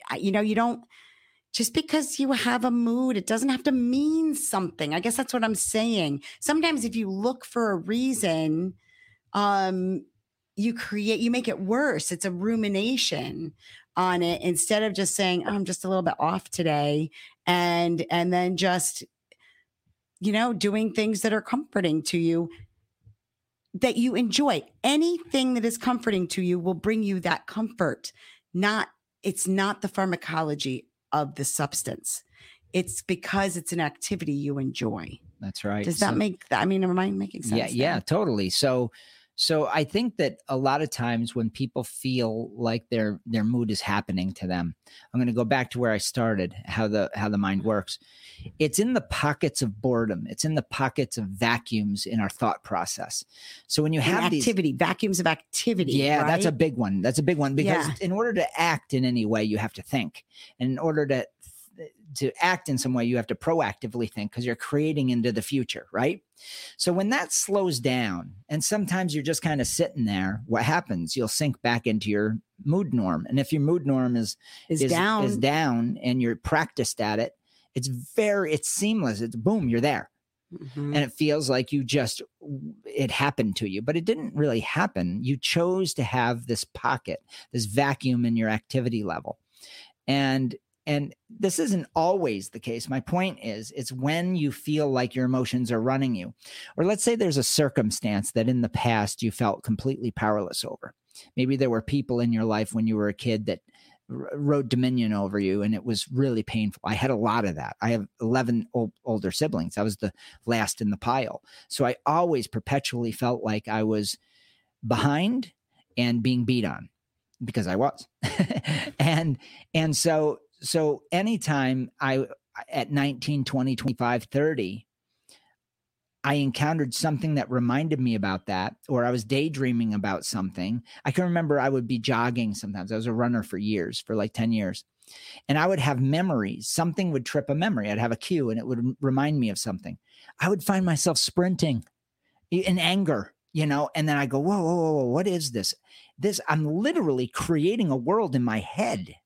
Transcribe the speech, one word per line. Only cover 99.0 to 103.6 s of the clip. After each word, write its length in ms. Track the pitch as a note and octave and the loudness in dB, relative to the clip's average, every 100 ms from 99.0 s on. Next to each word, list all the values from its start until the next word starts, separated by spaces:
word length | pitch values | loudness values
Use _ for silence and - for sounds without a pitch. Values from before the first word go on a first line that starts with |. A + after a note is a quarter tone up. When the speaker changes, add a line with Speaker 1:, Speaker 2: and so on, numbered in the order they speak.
| G#2 - | 2 -2
Speaker 2:
you 80 | A2+ | -4
felt 320 | - A2 - | 0 -2 -2
completely 460 | - G#2 C3+ - A#2 | -2 -2 -2 -2 -4
powerless 560 | - A2 G#2 F2+ - - | -2 0 0 -2 -6 -8
over. 300 | - - _ _ - - - | -10 -14 _ _ -20 -8 -2
Maybe 180 | B2+ C3+ | 0 2
there 140 | C3 | 2
were 140 | A2+ | 2
people 360 | - C#3+ C3+ A#2+ | 0 -2 0 0
in 140 | A#2 | 2
your 120 | A2+ A2 | 2 2
life 280 | G#2+ G#2+ | 0 0
when 140 | A2+ A2 | 0 0
you 80 | G#2+ | 2
were 120 | G#2 | 0
a 40 | |
kid 320 | - B2 A2 G#2 | -2 -2 -2 -2
that 140 | F2 | -6